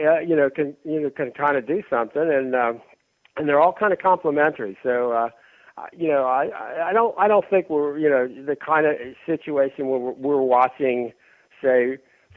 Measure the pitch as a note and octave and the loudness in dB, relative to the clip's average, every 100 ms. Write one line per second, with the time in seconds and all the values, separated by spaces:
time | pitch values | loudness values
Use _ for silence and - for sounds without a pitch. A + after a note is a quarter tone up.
0 | D#3 D#3+ E3+ D#3 C#3 D3 C#3+ C#3+ D#3 D#3 | 2 2 2 2 2 0 -6 -6 -6 -4
1 | C#3+ D3 C3 C3 D3 C#3 A#2 F#3 - B2 | -4 -4 -8 -2 0 0 -2 -6 -2 -4
2 | A2 C#3+ D#3+ C#3 C3 B2+ A#2 A#2 - _ | -2 -2 0 0 0 0 0 -4 -14 _
3 | _ _ _ - D3+ C#3+ F3 F#3 G#3+ F3 | _ _ _ -6 0 4 2 2 -2 2
4 | F#3 F3+ D#3 C#3+ D3+ D3+ G#2 F#2+ C3 B2 | 2 2 2 2 0 0 -10 -6 -4 -2
5 | B2 A#2 A#2 - _ _ - - - E3+ | 0 0 -2 -6 _ _ -20 -18 -18 -6
6 | E3 C#3+ B2+ C3 D#3 - A2 D#3+ E3+ G#3+ | 0 0 2 0 -2 -6 -10 -6 -2 0
7 | A3+ - G#3 G#3 - F#3+ E3 D3+ D3 D3 | 0 2 2 2 2 0 0 -2 -2 0
8 | D3+ C3+ B2+ B2+ C#3 C#3+ - D#3 D#3 C#3+ | 2 2 0 -4 -6 -6 0 2 2 0
9 | B2 C3 - D#3+ - C#3+ C3+ - C3+ C3 | -8 -12 -6 -6 -2 0 0 -2 -4 -2
10 | B2 C3 C3+ C#3+ C3 B2 B2+ - C3 B2 | -4 -6 -2 0 4 4 2 0 -2 -2
11 | A#2 - _ _ _ _ C3+ B2+ B2 C3+ | -6 -12 _ _ _ _ 2 4 2 -4
12 | _ _ _ | _ _ _